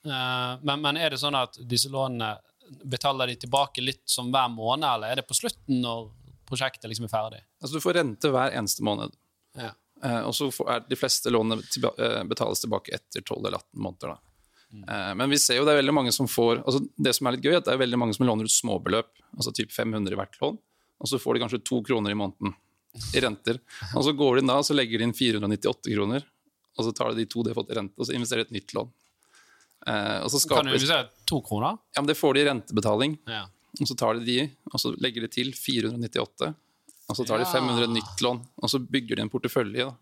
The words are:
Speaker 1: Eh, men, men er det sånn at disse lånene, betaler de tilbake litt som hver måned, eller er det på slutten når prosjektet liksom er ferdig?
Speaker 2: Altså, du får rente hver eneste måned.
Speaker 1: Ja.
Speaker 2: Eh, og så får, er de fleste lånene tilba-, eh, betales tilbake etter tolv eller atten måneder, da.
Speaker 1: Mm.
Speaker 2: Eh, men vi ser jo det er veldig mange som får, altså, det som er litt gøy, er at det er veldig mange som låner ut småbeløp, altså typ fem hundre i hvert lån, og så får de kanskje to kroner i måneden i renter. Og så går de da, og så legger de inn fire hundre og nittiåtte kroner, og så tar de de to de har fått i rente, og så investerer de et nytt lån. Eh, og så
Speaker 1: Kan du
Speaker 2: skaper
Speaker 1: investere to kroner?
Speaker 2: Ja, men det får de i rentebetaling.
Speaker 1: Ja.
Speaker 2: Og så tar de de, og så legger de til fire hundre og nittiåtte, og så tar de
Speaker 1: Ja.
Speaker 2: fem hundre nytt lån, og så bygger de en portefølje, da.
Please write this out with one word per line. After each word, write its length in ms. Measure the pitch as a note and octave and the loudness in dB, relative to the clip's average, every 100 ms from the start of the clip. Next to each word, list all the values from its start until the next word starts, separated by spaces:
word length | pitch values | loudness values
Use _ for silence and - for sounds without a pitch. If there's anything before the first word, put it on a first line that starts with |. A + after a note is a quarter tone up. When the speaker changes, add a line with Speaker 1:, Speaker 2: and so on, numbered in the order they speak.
| D#3 | -4
Speaker 1:
Eh, 460 | C3+ B2+ B2+ B2 B2+ C#3+ | -2 0 0 -2 -2 -2
men, 160 | C#3+ | 0
men 160 | D3+ D#3 | 0 2
er 160 | D#3+ | 0
det 80 | C3+ | 0
sånn 160 | C#3+ C#3 | 0 0
at 240 | B2 - | 0 -4
disse 320 | A#2+ A#2+ C3+ | -2 0 0
lånene, 400 | C3+ C3 A#2+ A2 G#2+ _ _ _ C3+ | 0 -2 -2 -4 -6 _ _ _ -16
betaler 480 | C3+ - C#3+ C3+ B2+ | -8 -2 0 2 -2
de 80 | A#2+ B2 | -2 0
tilbake 400 | C3+ C#3 - B2+ | 2 2 0 -4
litt 160 | C3 - | -4 -4
som 240 | - B2 | -2 2
hver 160 | C3+ B2 | 2 2
måned, 400 | A#2 A2+ C3+ D3+ | -2 -2 0 2
eller 240 | A#2 G#2+ | 0 0
er 80 | C3 | -4
det 80 | - | -2
på 80 | C3+ | -2
slutten 460 | A#3 - - B2+ B2 | -2 -8 -2 0 0
når 240 | A#2 A2 - - - - | -4 -8 -20 -20 -20 -8
prosjektet 400 | B2+ C3 - A2 | -2 -2 -4 -10
liksom 160 | G#2+ A2+ | -8 -4
er 80 | |
ferdig? 300 | A2+ A2 A2 _ _ | -2 -4 -10 _ _
Speaker 2:
Altså, 160 | B2 D3+ | -8 -2
du 80 | F3+ | 2
får 140 | F3 | 2
rente 320 | D3 G#2 D3+ | 0 0 2
hver 240 | C3 C3 B2 | 2 2 0
eneste 260 | G#2 - A2 | -2 0 0
måned. 280 | G#2 G#2+ _ _ _ _ - | -2 -4 _ _ _ _ -14
Speaker 1:
Ja. 160 | A#2 - _ _ | -14 -14 _ _
Speaker 2:
Eh, 180 | C3+ A#2+ A2 | -2 -2 -2
og 60 | A#2+ | -2
så 140 | C#3+ | -2
får, 160 | - B2 | -2 -2
er 80 | A#2+ - | -2 -2
de 80 | C3 | -2
fleste 320 | C3 - - | 0 0 2
lånene 320 | A#2+ A2 A2 - | 2 2 -2 -4
tilba-, 220 | - B2 - | -2 -2 0
eh, 280 | A#2 A2 F#2+ | -2 0 -4
betales 320 | A2+ A2 G2 | -2 -2 -2
tilbake 300 | - G2+ - F#2 | -2 -4 -4 -10
etter 260 | _ - - | _ -12 -8
tolv 200 | - G2+ | -6 -4
eller 140 | F#2 | -6
atten 180 | - A2+ | -8 -8
måneder, 300 | G2+ F2+ F2+ | -8 -8 -10
da. 60 | D2 _ _ _ _ _ G#2+ | -12 _ _ _ _ _ -18
Speaker 1:
Mm. 60 | F#2+ | -10
Speaker 2:
Eh, 200 | G#2 F#2+ F#2+ | -6 -6 -2
men 80 | C3+ | 2
vi 60 | C#3 | 4
ser 200 | - B2 | 4 4
jo 40 | D3 | 6
det 60 | |
er 80 | D3 | 6
veldig 140 | C3+ D3+ | 6 4
mange 160 | B2+ | 2
som 140 | - C3 | 2 0
får, 320 | - A#2 A#2 - | 4 4 4 2
altså, 160 | C3 - - | 0 -2 0
det 160 | C3 B2 | 2 2
som 140 | C3 | 0
er 60 | B2+ | 0
litt 80 | B2+ | 2
gøy, 80 | |
er 80 | F3 | 2
at 80 | - | 4
det 60 | C3 | 2
er 20 | |
veldig 200 | B2+ B2 | 2 2
mange 160 | A#2 G#2 | 0 2
som 80 | B2+ | 2
låner 220 | A2 A2 | 2 2
ut 40 | |
småbeløp, 540 | - A2+ F#2+ F2+ G#2 - _ _ - | 0 2 -2 2 0 0 _ _ -6
altså 160 | - - | -6 -4
typ 160 | A2 | -6
fem 200 | - A2+ G#2+ | -2 -2 -2
hundre 220 | G2 G2 | -2 -2
i 20 | |
hvert 160 | F#2+ - | -6 -2
lån, 160 | C#3 A3 _ _ _ _ | -4 -4 _ _ _ _
og 100 | A#2+ | -4
så 100 | C3+ | -2
får 160 | - A#2+ | 0 0
de 60 | A#2 | 0
kanskje 160 | A#2+ - | -4 -2
to 100 | B2 G#2 | -4 0
kroner 260 | A#2+ G2+ | 0 0
i 40 | G#2 | -2
måneden 320 | G2+ - G2+ F#2 _ _ _ - - B2+ | -4 -4 -6 -6 _ _ _ -12 -2 0
i 80 | |
renter. 380 | C3+ G#2 - A#2+ _ - F#2 - | 0 -2 -4 -4 _ -14 -4 0
Og 80 | C#3 | 0
så 40 | C#3+ | 4
går 240 | C#3+ B2 | 4 6
de 40 | C3+ | 4
da, 80 | C3+ | 2
og 80 | C#3 | 4
så 80 | D3 | 2
legger 240 | A#2+ A2+ | 2 0
de 60 | A#2 | 0
inn 80 | A2+ | 2
fire 240 | B2+ G#2+ | 2 2
hundre 80 | G2+ | 0
og 80 | G#2 | 0
nittiåtte 380 | - - - | 0 -2 -2
kroner, 340 | G#2+ G2+ C3 C#3+ _ _ _ _ - | 0 0 -2 -6 _ _ _ _ -4
og 140 | A2+ | -4
så 40 | A2 | 0
tar 160 | A#2+ A2+ | -2 -2
de 80 | |
de 60 | A2 | -4
to 140 | A#2 A2+ | -2 -2
de 80 | |
har 80 | A#2 | -2
fått 100 | - | -4
i 80 | A2+ | -4
rente, 160 | G2 - | -6 -6
og 80 | A#2+ | -6
så 80 | C3+ | -4
investerer 260 | A#2 A#2+ | -2 -2
de 60 | A2+ | -4
et 60 | G#2+ | -6
nytt 160 | - A#2 | -6 -6
lån. 160 | A2+ _ _ _ _ _ _ _ _ _ - | -6 _ _ _ _ _ _ _ _ _ -4
Eh, 320 | G#2+ G#2 G#2 - | -2 -2 -2 -2
og 40 | |
så 80 | C#3 | 0
Speaker 1:
Kan 0 | |
du 80 | - | 2
Speaker 2:
skaper 240 | C#3 C#3 C3 | 2 4 2
Speaker 1:
investere 340 | C3+ D#3 B2 _ - | 2 2 0 _ -2
to 100 | D3+ - | -2 0
kroner? 340 | G#2 C3 A3 _ - | 0 0 -2 _ -2
Speaker 2:
Ja, 60 | |
men 80 | C#3+ | 0
det 80 | D#3 | 4
får 160 | D3+ C3+ | 4 6
de 80 | |
i 40 | C#3+ | 4
rentebetaling. 680 | B2+ - A2 G#2+ G#2+ C#3 D3+ - | 2 0 2 4 4 2 -2 -8
Speaker 1:
Ja. 140 | A2 F#2+ _ _ - | -10 -10 _ _ -4
Speaker 2:
Og 80 | D3 | -4
så 80 | B2+ | 0
tar 200 | A#2 A#2 | 0 2
de 60 | A#2+ | 2
de, 120 | B2 C#3+ - - | 0 0 -6 -8
og 80 | C3 | -2
så 100 | A#2+ - | -2 0
legger 240 | C3+ A#2 | -2 -2
de 80 | A2+ - | -6 -4
til 140 | B2+ B2+ | -4 -4
fire 320 | - B2 A2 | -4 -2 -2
hundre 140 | A#2+ | -2
og 60 | A2+ | -4
nittiåtte, 420 | - A2 - D#3 D#3 _ _ - _ - | -4 -4 -4 -6 -6 _ _ -20 _ -10
og 80 | G#2+ | -6
så 40 | A#2+ | 0
tar 100 | A2 | 2
de 80 | A#2+ | 2
Speaker 1:
Ja. 60 | |
Speaker 2:
fem 140 | C3 B2+ | 2 2
hundre 160 | A#2+ A#2 | 2 2
nytt 300 | A#2 A2 - B2 | 0 -2 -2 0
lån, 140 | B2 A#2+ - | 0 -8 -6
og 80 | A#2 | 0
så 80 | C3+ | 0
bygger 380 | B2 C3+ A#2 A2+ | 0 -4 -2 -4
de 20 | A2 | -2
en 20 | |
portefølje, 560 | B2 B2 - G#2+ A2 C3 | -2 0 0 0 -2 -4
da. 80 | B2 | -6